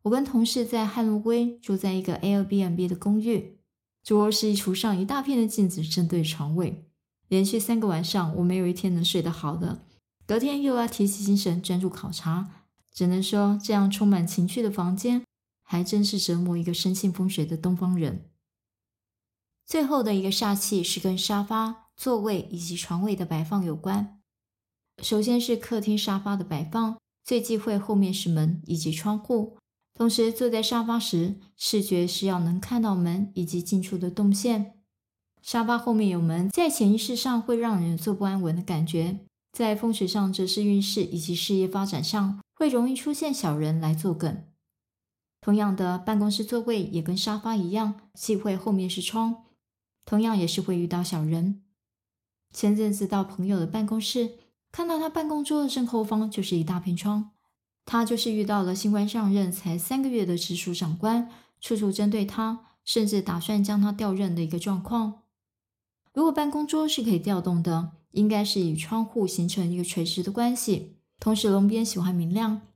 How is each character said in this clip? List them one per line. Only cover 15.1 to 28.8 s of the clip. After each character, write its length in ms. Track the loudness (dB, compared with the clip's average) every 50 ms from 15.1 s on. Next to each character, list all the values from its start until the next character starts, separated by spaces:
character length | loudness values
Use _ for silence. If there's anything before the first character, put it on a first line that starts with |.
| 0 0 0 -4 _ _ _ _ _ _ _
还 200 | -2 -2 0 0
真 220 | 2 2 2 2
是 120 | 2 0 0
折 200 | 0 0 0 0
磨 200 | 0 0 0 0
一 60 | 0
个 100 | -2 -2
深 220 | 0 0 0 0
信 160 | 2 0 -2
风 180 | 0 0 0 0
水 160 | 0 0 -2
的 120 | -2 -4 -2
东 180 | 0 0 0
方 220 | 2 2 0 2 2
人。 320 | 0 -2 -2 -6 -10 -14 _ _ _ _ _ _ _ _ _ _ _ _ _ _ _ _ _ _ _ _ _ _ _ _ _ _ _
最 180 | -4 0 0 2
后 180 | 2 2 2
的 140 | 2 2 2
一 60 | 2
个 100 | 2 0
煞 240 | 0 0 0 0 0
气 260 | 0 0 0 0 0
是 200 | 0 0 -4 -2
跟 160 | -2 -2 -2 0
沙 260 | -2 -2 -2 -2 -2
发、 460 | -2 -2 -2 -2 -2 -4 -8 -14 _ _ -6
座 240 | -2 -2 0 0
位 260 | 0 0 -2 -2 -4 -6
以 80 | -8 -8
及 200 | -8 -8 -6 -8
床 260 | -6 -4 -2 -2 0
位 100 | 0 -2
的 120 | -2 -2
摆 180 | -4 -2 -4 -2
放 220 | -2 -2 -2 -2
有 100 | -2 -4
关。 460 | -4 -4 -4 -2 -2 -2 -4 -8 -16 _ _ _ _ _ _ _ _ _ _ _ _ _ _ _ -10 -4
首 180 | -2 0 0
先 180 | 2 2 2 2
是 180 | 2 0 -2 -2
客 240 | -2 -4 -4 -2
厅 160 | 0 0 0 0
沙 200 | 0 0 -2 -2
发 200 | -2 -2 -4 -4
的 60 | -4
摆 180 | -4 -4 -4 -4
放， 340 | -4 -2 -2 -2 -2 -4 -8 _ _ _ _ _
最 180 | -2 0 0
忌 160 | 0 0 -2 -2
讳 200 | 0 0 -2 -2
后 160 | 0 2 2
面 200 | 4 4 4 2
是 160 | 0 0 0
门 320 | 2 2 2 2 0 -2 -4
以 120 | -4 -4
及 160 | -2